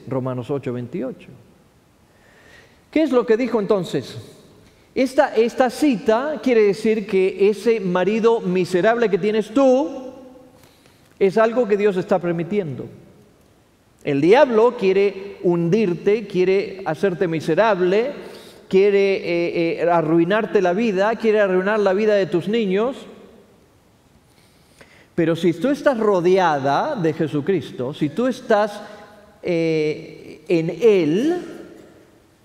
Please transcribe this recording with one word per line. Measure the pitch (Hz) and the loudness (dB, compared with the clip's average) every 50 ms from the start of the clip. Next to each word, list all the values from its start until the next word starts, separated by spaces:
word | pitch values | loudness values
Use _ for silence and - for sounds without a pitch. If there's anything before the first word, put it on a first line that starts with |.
| - | -10
Romanos | 120 135 131 127 131 127 127 117 - | -8 -6 -4 -4 -4 -6 -6 -6 -6
ocho | 143 139 - 135 | -6 -6 -6 -6
veintiocho. | 120 123 120 117 - 190 254 254 190 - - - - - - _ _ _ _ _ _ _ _ _ _ _ _ _ _ _ _ _ _ _ _ - - - - _ _ _ _ _ | -8 -8 -8 -10 -10 -8 -8 -10 -12 -14 -18 -20 -20 -20 -20 _ _ _ _ _ _ _ _ _ _ _ _ _ _ _ _ _ _ _ _ -20 -20 -20 -20 _ _ _ _ _
¿Qué | - 302 | 0 0
es | 320 262 | 2 2
lo | 254 247 220 | 2 2 2
que | 226 220 | 2 2
dijo | 220 262 226 - 220 | 2 0 0 -2 -2
entonces? | 202 180 214 190 165 - - 143 113 - - 117 - - - - - - - - _ _ _ _ _ _ - | 0 0 0 0 0 -2 -4 -6 -6 -8 -12 -16 -18 -18 -20 -20 -20 -20 -20 -20 _ _ _ _ _ _ -2
Esta, | - 269 254 262 294 277 220 - | -2 -2 2 2 2 2 2 2
esta | 220 233 226 233 269 254 240 | 0 0 2 2 0 0 0
cita | - - 302 294 240 175 - 220 220 240 277 311 302 - | 0 0 0 0 0 0 0 0 0 0 0 -4 -6 -4
quiere | - 254 240 220 | 0 2 4 4
decir | 208 202 185 - - 220 220 220 202 | 4 2 2 0 0 0 0 0 -2
que | - 190 190 185 190 - - 196 214 | -2 0 0 0 0 0 2 2 2
ese | 208 202 - 240 226 220 | 2 2 0 0 0 0
marido | 190 180 180 185 180 196 220 226 208 233 226 220 | 0 -2 0 0 0 0 0 2 2 2 2 2
miserable | 185 180 180 185 175 - 185 175 185 220 233 240 233 196 | 0 -2 -2 0 0 0 0 2 2 2 2 2 2 0
que | 202 | 0
tienes | 175 190 214 214 220 202 - | 0 0 0 -2 -2 -4 0
tú | - 277 277 262 254 262 311 269 269 - - - - - - - - - - - - - - - _ _ _ _ _ _ _ _ _ - | 2 4 4 6 4 4 2 -2 -6 -10 -14 -14 -16 -18 -20 -20 -20 -20 -20 -20 -20 -20 -20 -20 _ _ _ _ _ _ _ _ _ -2
es | 196 190 175 | 0 2 2
algo | 220 220 233 226 254 240 | 2 2 2 2 0 0
que | 196 208 | 0 0
Dios | 196 208 208 185 | 0 2 0 0
está | 185 175 - 202 180 | -2 -2 0 -2 0
permitiendo. | 175 175 170 170 165 170 208 202 180 147 127 117 117 113 - - - - - - _ _ _ _ _ _ _ _ _ _ _ _ _ _ _ _ - | 0 -2 -4 -4 -4 -4 -4 -4 -4 -4 -8 -12 -12 -14 -18 -20 -20 -20 -20 -20 _ _ _ _ _ _ _ _ _ _ _ _ _ _ _ _ -6
El | - 139 139 | -4 0 2
diablo | 151 175 220 277 302 254 226 214 233 247 202 | 4 6 6 6 6 4 4 4 2 2 2
quiere | - 196 190 190 196 202 202 190 - - - - - | 0 0 0 2 2 0 0 -2 -6 -12 -16 -10 -4
hundirte, | - 180 175 170 170 170 185 226 214 175 170 156 - 196 208 240 202 | -2 0 0 0 2 2 2 2 2 0 -2 -2 0 0 0 0 -2
quiere | - - 180 180 185 190 196 165 - - - 196 | -4 -2 0 2 2 2 0 -2 -4 -8 -8 -8
hacerte | 156 156 - 202 196 175 151 196 | -6 -4 -2 -2 -2 0 -2 -2
miserable, | 165 165 156 - 165 156 175 220 226 202 175 185 175 190 214 240 285 277 - - - - - - - - - - - | -2 -2 -2 -2 0 2 2 2 2 2 2 0 2 2 0 0 -2 -6 -10 -14 -18 -20 -20 -20 -20 -20 -20 -4 0
quiere, | 190 190 196 208 196 196 196 196 190 | 2 4 4 4 4 4 2 2 0
eh, | - - 165 175 170 170 160 - 175 165 165 - - | -2 -2 -2 -2 -2 -2 -2 -2 -2 -2 -2 -2 -2
eh, | 156 170 | 0 2
arruinarte | 175 165 156 151 165 170 170 175 208 226 214 - - 208 | 2 2 2 2 2 2 2 2 0 0 0 0 0 0
la | 180 175 180 | 2 0 0
vida, | 214 240 226 185 185 196 220 233 | 0 0 0 0 0 0 -2 -2
quiere | - 226 220 208 214 | 0 0 0 2 2
arruinar | 202 190 185 185 185 202 220 214 | 2 2 0 0 0 0 0 0
la | 202 196 185 | 0 0 0
vida | 208 220 214 208 | 2 2 2 2
de | 202 185 | 2 0
tus | 147 175 170 160 | 0 -2 -2 -2
niños. | 190 220 233 214 185 185 202 226 269 254 - - - - - - - - - - _ _ _ _ _ _ _ _ _ _ _ _ _ _ _ _ _ _ _ _ _ _ _ _ _ _ - - _ _ - _ _ _ | -2 -2 -2 -2 0 0 -2 -2 -2 -4 -8 -14 -20 -20 -20 -20 -20 -20 -20 -20 _ _ _ _ _ _ _ _ _ _ _ _ _ _ _ _ _ _ _ _ _ _ _ _ _ _ -20 -20 _ _ -20 _ _ _
Pero | 175 165 165 165 | -2 0 0 0
si | 165 190 175 160 | 0 0 0 0
tú | 165 240 269 | 0 0 -2
estás | 294 285 - 294 254 | -2 0 0 0 0
rodeada | 220 214 208 202 180 165 180 185 190 180 165 151 139 131 139 139 170 220 311 294 | 2 2 2 2 2 2 2 4 4 4 2 0 0 0 0 0 0 0 -2 -4
de | 220 160 160 143 | -2 -2 -2 -2
Jesucristo, | - 160 135 151 147 135 190 196 156 113 - - - 123 131 156 | -2 -4 -4 -4 -4 -2 -2 -2 -2 -4 -6 -8 -8 -8 -8 -6
si | - 156 147 | -4 -6 -4
tú | - 226 247 | -2 -2 -2
estás, | 262 - - - 240 220 208 214 208 - - - - - - - - - - - - - _ | -2 -4 -4 -2 0 2 2 2 -2 -4 -10 -16 -18 -20 -20 -20 -20 -20 -20 -20 -20 -20 _
eh, | - - 175 165 165 165 160 156 151 156 143 110 160 - - - - - - - - - | -6 -4 -2 0 0 0 0 0 -2 -2 -4 -6 -10 -16 -18 -20 -20 -20 -20 -12 -4 -2
en | 180 165 160 175 | 0 0 0 -2
Él, | 175 - 247 220 202 185 160 147 165 208 277 320 359 349 - - - - - - - - - - - - _ _ _ _ _ _ _ _ | -2 2 4 4 4 4 4 2 0 0 0 0 -2 -4 -6 -10 -14 -18 -18 -20 -20 -20 -20 -20 -20 -20 _ _ _ _ _ _ _ _